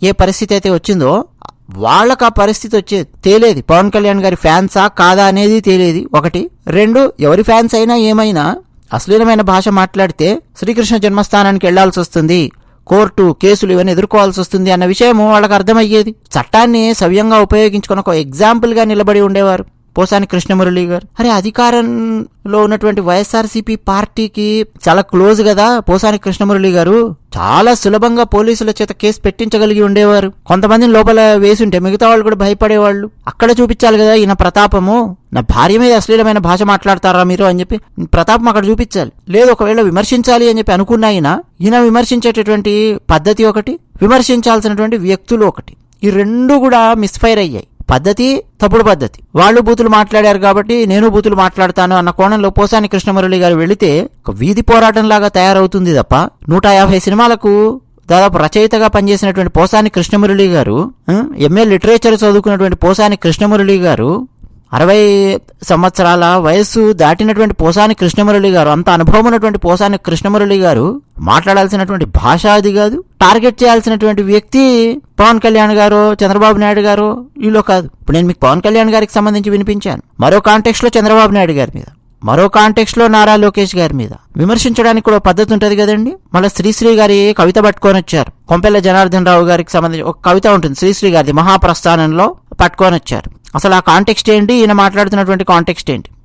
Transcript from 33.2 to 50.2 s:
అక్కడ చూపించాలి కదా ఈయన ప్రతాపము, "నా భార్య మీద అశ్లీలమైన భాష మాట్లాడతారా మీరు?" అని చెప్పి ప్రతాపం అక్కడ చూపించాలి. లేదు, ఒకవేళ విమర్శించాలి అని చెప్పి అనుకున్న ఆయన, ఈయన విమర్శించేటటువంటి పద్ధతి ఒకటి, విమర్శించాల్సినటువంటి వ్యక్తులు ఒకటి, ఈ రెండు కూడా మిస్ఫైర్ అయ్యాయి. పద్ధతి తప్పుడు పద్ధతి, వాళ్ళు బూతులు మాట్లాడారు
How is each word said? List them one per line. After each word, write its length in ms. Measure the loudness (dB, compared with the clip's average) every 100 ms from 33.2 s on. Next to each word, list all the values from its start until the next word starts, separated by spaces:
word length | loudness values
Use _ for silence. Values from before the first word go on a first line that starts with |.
| -14
అక్కడ 240 | -2 0 2
చూపించాలి 360 | 0 0 0 2
కదా 160 | 2
ఈయన 200 | 2 2
ప్రతాపము, 840 | 0 0 0 0 0 0 -2 -4 -8 _
"నా 80 | -4
భార్య 360 | -2 0 0 2
మీద 160 | 2
అశ్లీలమైన 440 | 2 2 0 2 0
భాష 260 | 0 0
మాట్లాడతారా 600 | 0 0 -2 -2 0 0
మీరు?" 220 | 0 0 0
అని 140 | -2
చెప్పి 200 | -4 -8 -10 -14
ప్రతాపం 440 | -4 -2 0 0 0
అక్కడ 220 | 0 -2
చూపించాలి. 420 | -2 -4 -6 -8 -10 -4
లేదు, 220 | 2 2
ఒకవేళ 300 | 2 0 0
విమర్శించాలి 680 | 0 -2 -2 -2 0 2 2
అని 100 | 0
చెప్పి 120 | -2
అనుకున్న 340 | -2 0 0 0
ఆయన, 340 | 0 -2 -4 -8 -4
ఈయన 180 | 0 2
విమర్శించేటటువంటి 1200 | 2 2 0 -2 -2 -2 -2 -2 -2 -2 -2 -4 -2
పద్ధతి 360 | -2 0 0 0
ఒకటి, 340 | 0 -6 -10 _ -2
విమర్శించాల్సినటువంటి 960 | 2 2 2 0 0 0 -2 -4 -4 -2
వ్యక్తులు 480 | -2 -4 -2 0 0
ఒకటి, 300 | -2 -14 -20 _ _
ఈ 60 | -2
రెండు 440 | -2 -2 -2 0
కూడా 400 | 2 2 2 2
మిస్ఫైర్ 460 | 0 -4 -2 0 0
అయ్యాయి. 280 | -2 -8 -14 -10 -2
పద్ధతి 540 | 0 0 -2 -2 -4 -8 -4
తప్పుడు 220 | 0 2
పద్ధతి, 360 | 2 0 -4 -10 -6 0
వాళ్ళు 260 | 4 4
బూతులు 280 | 2 0 2
మాట్లాడారు 480 | 0 2 0